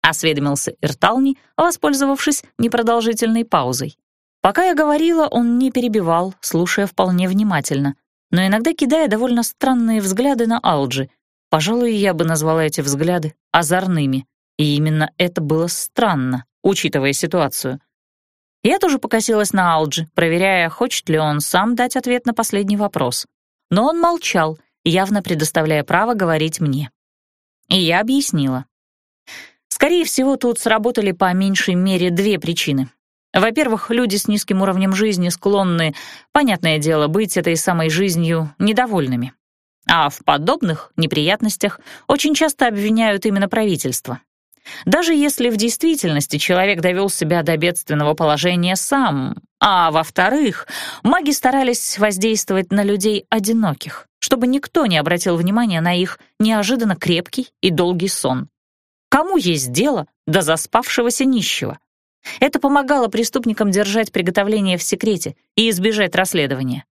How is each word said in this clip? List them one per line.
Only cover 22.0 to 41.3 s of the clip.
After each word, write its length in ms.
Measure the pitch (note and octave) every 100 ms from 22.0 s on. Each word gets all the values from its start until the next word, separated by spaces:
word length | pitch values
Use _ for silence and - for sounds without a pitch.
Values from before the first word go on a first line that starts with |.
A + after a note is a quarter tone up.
| B3+ B3 B3
на 80 |
последний 440 | A#3 A3 G3+ G3+ G3+
вопрос. 480 | G#3 - B2 A#2+ - _ _ _ _
Но 160 | F3+ B3+
он 140 | E4
молчал, 580 | E4+ E4+ - F#3 D#3 D#3 _ _
явно 380 | - F3 G3 G#3
предоставляя 600 | F#3 E3 D3+ E3 D#3 D3+
право 300 | C#3+ F3 A3
говорить 460 | A#3 F3+ D#3+ D#3+ D#3
мне. 320 | D3+ C3+ C#3+ _ _ _ _ _ _ _ _
И 80 | F#3
я 240 | E3+ E3+
объяснила. 640 | A3 C4+ C4+ E3 C3+ B2+ C3 _ _ _ _ _ - - - _ _
Скорее 380 | - C#4+ F4 D#4+
всего, 320 | - C4 C4+
тут 200 | A#3+ A#3
сработали 540 | A#3 A3 A3 A#3+ G3+
по 200 | F3+ F#3+
меньшей 420 | F3+ G3 F#3+ - F3+
мере 340 | F#3 F#3 F3+
две 300 | F3 G3+ F#3+
причины. 500 | E3 E3 - C#3 C3 _ _ _ _ F#3+
Во-первых, 540 | A3 A#3 C#4+ A3 -
люди 240 | A#3 A#3+ G3+
с 120 | -
низким 360 | G#3 - F#3+
уровнем 320 | G3 F#3 F#3+ F#3+
жизни 340 | A3 F#3+ F3
склонны, 640 | E3+ G3 G3+ F#3+ E3+ D#3+ - - - _
понятное 480 | D4 C#4 F3+ E3+ D#3
дело, 280 | D3 D#3 D3+
быть 300 | F3 A3 -
этой 180 | F3 E3
самой 340 | - E3+ D#3+
жизнью 640 | D#3 G3 E3 E3 E3 D#3 -
недовольными. 760 | G3+ A3 B3 G3 C3+ B2+ B2 - _ _ _ _ -
А 220 | E3 C#3+
в 140 | -
подобных 680 | - C#3+ D#3+ D#4 G#3 D#3 - -
неприятностях 840 | G3+ D3+ D3+